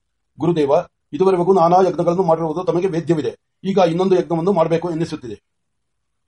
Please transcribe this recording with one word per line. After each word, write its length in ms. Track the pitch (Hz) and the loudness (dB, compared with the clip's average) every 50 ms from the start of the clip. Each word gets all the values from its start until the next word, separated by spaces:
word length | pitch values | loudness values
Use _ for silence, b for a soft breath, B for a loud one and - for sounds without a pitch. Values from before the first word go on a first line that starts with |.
| _ _ _ _ _ _ _ - | _ _ _ _ _ _ _ -4
ಗುರುದೇವ, 320 | 143 165 170 156 147 131 143 175 - - _ _ _ _ - | -2 0 0 2 2 2 2 0 0 -2 _ _ _ _ -4
ಇದುವರೆಗೂ 400 | 143 185 190 190 175 175 175 196 | 0 2 2 2 2 2 2 4
ನಾನಾ 240 | 190 165 170 180 185 190 175 | 4 4 4 4 4 4 2
ಯಜ್ಞಗಳನ್ನು 340 | 151 151 165 165 170 185 190 | 0 -2 -2 -2 0 0 0
ಮಾಡಿರುವುದು 400 | 160 165 160 165 160 151 170 185 | 0 0 0 -2 -4 -6 -6 -4
ತಮಗೆ 240 | 175 160 175 180 | -4 -2 -2 -2
ವೇದ್ಯವಿದೆ. 500 | 190 156 165 156 143 165 151 131 113 - - _ _ _ _ - | -2 -4 -4 -2 -2 -2 -2 -4 -6 -8 -12 _ _ _ _ -8
ಈಗ 140 | 190 196 | -2 0
ಇನ್ನೊಂದು 380 | 196 185 170 165 175 185 190 185 | 2 2 2 2 0 0 2 2
ಯಜ್ಞವನ್ನು 380 | 180 151 147 170 165 160 190 202 | 0 0 0 -4 -2 0 0 0
ಮಾಡಬೇಕು 380 | 165 160 160 165 160 165 175 | 2 0 0 0 -2 -4 -4
ಎನ್ನಿಸುತ್ತಿದೆ." 500 | 165 156 165 - 156 147 131 117 101 - _ _ _ _ _ _ _ _ _ _ _ _ _ _ _ _ _ | -6 -6 -6 -6 -8 -10 -12 -14 -16 -16 _ _ _ _ _ _ _ _ _ _ _ _ _ _ _ _ _